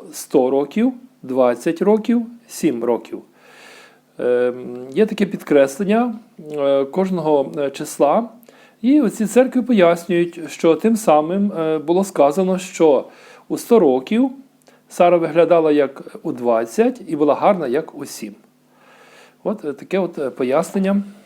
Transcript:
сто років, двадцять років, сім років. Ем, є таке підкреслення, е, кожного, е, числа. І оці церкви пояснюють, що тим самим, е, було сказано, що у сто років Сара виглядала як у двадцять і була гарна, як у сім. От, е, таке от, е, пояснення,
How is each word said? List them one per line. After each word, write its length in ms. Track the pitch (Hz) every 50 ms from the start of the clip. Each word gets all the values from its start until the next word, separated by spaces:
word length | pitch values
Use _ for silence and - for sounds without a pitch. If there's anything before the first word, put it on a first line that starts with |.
| - - -
сто 360 | - - - - 147 123 127
років, 440 | 135 139 143 143 - 214 233 262 247 - - - _ _ -
двадцять 580 | 127 127 131 127 120 120 120 - 170 165 -
років, 440 | 185 202 214 214 214 - 233 240 226 233 - - _
сім 360 | - - - - 151 123 117 117
років. 380 | 120 117 - - - 113 92 - _ _ _ _ - - - - - - - - - _ _ _ _ _ -
Ем, 460 | 127 123 123 123 123 123 123 123 123 123 123 123 127 131 135
є 120 | 175 214
таке 200 | 208 202 - 202
підкреслення, 880 | 175 - 165 - - 151 143 139 135 - - 202 180 214 226 247 247 214 - - _ _ - 160 151
е, 340 | 151 147 139 139 139 139 139
кожного, 680 | 139 - 185 190 185 190 170 151 156 151 139 135 131 170
е, 120 | 156 143 135
числа. 600 | 139 - 151 151 - - 151 139 165 214 233 233 - - _ _ - - - _ _ _
І 200 | 220 247 285 302
оці 240 | 254 196 - - 214
церкви 360 | 185 - 240 262 247 247 254
пояснюють, 800 | 233 - 247 202 175 170 170 170 - - 175 170 170 170 - 175 160
що 280 | 143 - - - 165 156
тим 200 | 151 - 220 226
самим, 560 | 208 - 175 151 151 151 160 185 196 202 208
е, 260 | 190 165 160 160 156
було 260 | 156 143 156 175 185 196
сказано, 540 | 196 - - 139 143 151 190 190 185 185
що 480 | 185 - - - - 165 156 135 113 - - - - - - - - _
у 100 | - 160
сто 220 | - - - 233 220
років 520 | 180 139 127 127 127 - 214 233 269 262 - - - _ _ _ _ _ _ _ _ -
Сара 280 | - - 180 175 175
виглядала 540 | 170 165 156 147 170 165 165 175 170 160 151
як 480 | 147 147 139 131 - - - - - - -
у 80 | 165
двадцять 680 | 135 123 120 120 117 113 120 120 - 214 233 262 247 - 196
і 80 | - 165
була 200 | 143 151 147 127
гарна, 320 | - 147 185 208 180 151
як 280 | 123 120 156 156 - -
у 100 | 143 139
сім. 280 | - - - - 104 101 _ _ _ _ _ _ _ _ _ _ _ _ _ - _ - - - _ _ _ -
От, 220 | 175 214 214 -
е, 80 | 147 139
таке 260 | - 143 - 175 196
от, 200 | 180 175 180 165
е, 100 | 143 127
пояснення, 760 | - - 135 123 135 156 170 - - 202 190 190 202 202 196 - - - _